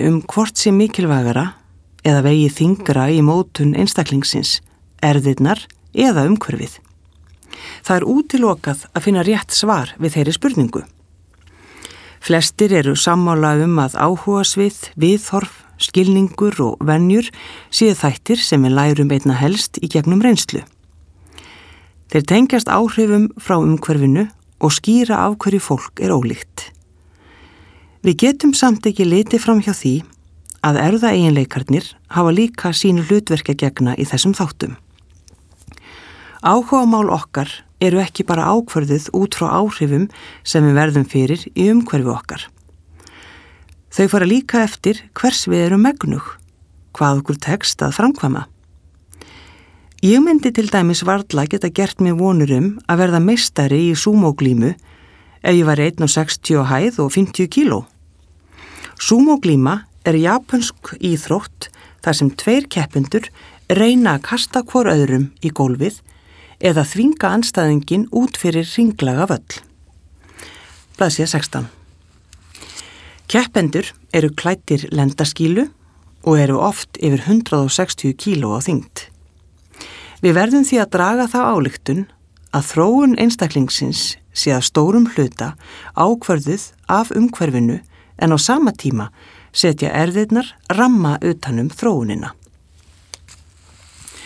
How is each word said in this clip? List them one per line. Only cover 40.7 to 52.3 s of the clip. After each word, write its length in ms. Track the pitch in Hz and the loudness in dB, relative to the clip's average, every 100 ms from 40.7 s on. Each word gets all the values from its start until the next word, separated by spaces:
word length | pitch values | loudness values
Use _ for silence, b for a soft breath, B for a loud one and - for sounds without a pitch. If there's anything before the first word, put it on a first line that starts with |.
| 143 | 4
verðum 300 | 156 147 135 | 2 2 0
fyrir 380 | 139 131 165 - - | 0 0 -2 -6 0
í 140 | 190 | 2
umhverfi 400 | 233 233 147 127 | 2 2 -2 -2
okkar. 320 | 117 - - - _ _ _ _ B B B B B B B B - _ | -4 -8 -14 -16 _ _ _ _ B B B B B B B B -20 _
Þau 140 | - 196 | 0 0
fara 160 | 202 180 | 2 2
líka 380 | 240 - 233 214 | 0 0 0 -2
eftir 340 | - 190 214 - - | -2 -4 -4 -8 -4
hvers 300 | 254 - - | -2 -2 -2
við 220 | 175 175 | 0 2
erum 180 | 196 247 | 2 2
megnug, 380 | 285 151 135 - - - _ _ _ _ | 0 -4 -6 -8 -18 -20 _ _ _ _
hvað 320 | - 147 139 | -2 0 0
okkur 160 | 143 147 - | -2 -6 -4
tekst 380 | 202 - - 139 | -4 -4 -4 -4
að 80 | 143 | 0
framkvæma. 420 | 240 285 143 131 - _ _ _ _ _ _ B B B B B B B B _ | -2 0 -4 -4 -8 _ _ _ _ _ _ B B B B B B B B _
Ég 160 | 185 240 | 4 4
myndi 320 | 330 311 254 | 6 2 2
til 160 | 233 208 | 0 0
dæmis 380 | 202 170 175 180 | 2 2 0 -2
varla 400 | 196 202 143 147 | -2 -2 -2 0
geta 240 | 196 175 | -2 -2
gert 320 | - 190 - | -2 -2 0
mér 160 | 180 170 | 0 2
vonur 320 | 190 | 2